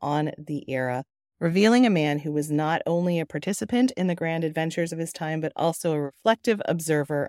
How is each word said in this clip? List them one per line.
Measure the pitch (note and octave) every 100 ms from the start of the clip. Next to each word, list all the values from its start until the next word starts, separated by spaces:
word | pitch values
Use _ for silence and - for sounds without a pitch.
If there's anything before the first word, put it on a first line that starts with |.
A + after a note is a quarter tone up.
on | C#3+ D3 D3+ -
the | D3+ D3 -
era, | C3 B2+ B2+ - _ _ -
revealing | E3+ F3+ G#3+ A#3+ B3
a |
man | F3+ D3+ D3
who | D3+
was | D3+ D3
not | D3 D3+ E3 -
only | E3+ F3+ E3+
a | D#3+
participant | F3 F#3 G3+ G#3+ A#3+ B3+ -
in | F#3
the | F3
grand | E3 E3 D#3+
adventures | D#3 D#3+ E3 E3
of | E3
his | E3
time, | - D#3 D#3+
but | D#3 -
also | E3 D#3+ E3+
a | D3+
reflective | C#3+ - A3 A3+ - G#3 -
observer | E3+ D#3 D3+ C#3 D3